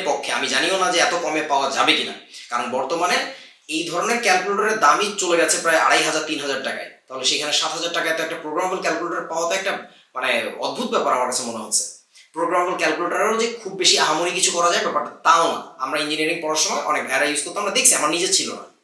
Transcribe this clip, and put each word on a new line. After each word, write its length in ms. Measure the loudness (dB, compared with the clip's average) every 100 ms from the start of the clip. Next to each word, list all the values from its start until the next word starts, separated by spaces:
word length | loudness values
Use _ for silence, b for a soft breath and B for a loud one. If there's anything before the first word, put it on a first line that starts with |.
| 0
পক্ষে। 260 | -2 -2
আমি 160 | -2 0
জানিও 300 | 0 2 2
না 140 | 2
যে 80 | 4
এত 140 | 2 2
কমে 200 | 0 -2
পাওয়া 300 | 0 2 2
যাবে 220 | 2 2
কিনা, 200 | 2 0 -8 -16 B B
কারণ 220 | -4 -2
বর্তমানে 460 | -4 -2 0 0 0 -2 B B B -8
এই 160 | -6
ধরনের 380 | -4 -2 0 0
ক্যালকুলেটরের 580 | 2 2 2 0 0 4
দামই 340 | 4 4 0 -2
চলে 200 | 0 2
গেছে 200 | 4 2
প্রায় 160 | 2 4
আড়াই 260 | 4 4
হাজার, 200 | 2 0
তিন 160 | -2 -4
হাজার 240 | -4 -4
টাকায়। 260 | -4 -6 -10 -16 -14
তাহলে 180 | -6 -2
সেখানে 280 | 0 0
সাত 180 | -2 -2
হাজার 220 | -2 -4
টাকায় 240 | -2 -2 -2
তো 60 |
একটা 120 | -2 -6
প্রোগ্রামেবল 380 | -6 -2 -2 -2
ক্যালকুলেটর 460 | -2 -2 -4 -6 -4
পাওয়া 220 | -2 0
তো 60 | -2
একটা 320 | -2 -6 -8 B B -4
মানে 360 | 0 0 -2 -4
অদ্ভুত 280 | -6 -4 -2
ব্যাপার 240 | 0 2
আমার 140 | 2 0
কাছে 160 | -2
মনে 140 | -4 -6
হচ্ছে। 260 | -4 -4 -4 -10 _ b b
প্রোগ্রামেবল 440 | -4 0 2 0 0
ক্যালকুলেটরেরও 600 | 0 0 -2 0 0 2
যে 100 | 0 -4
খুব 100 | -8
বেশি 260 | 0 2 4
আহামরি 320 | 2 2 0
কিছু 200 | 0 0
করা 200 | 2 2
যায় 100 | 2
ব্যাপারটা 300 | 0 -2 -4 -2
তাও 280 | 4 4 4
না। 240 | 0 -8 -8
আমরা 220 | -4 -2
ইঞ্জিনিয়ারিং 420 | -2 0 -2 -2
পড়ার 140 | -2 0
সময় 260 | 0 0
অনেক 220 | 0 -2 0
ভ্যারা 180 | 0 0
ইউজ 160 | 0 -4
করতাম, 180 | -4
আমরা 120 | -2 4
দেখছি, 200 | 4 6
আমার 140 | 2
নিজের 240 | 2 2
ছিল 160 | 0 0
না। 120 | -6 -12 _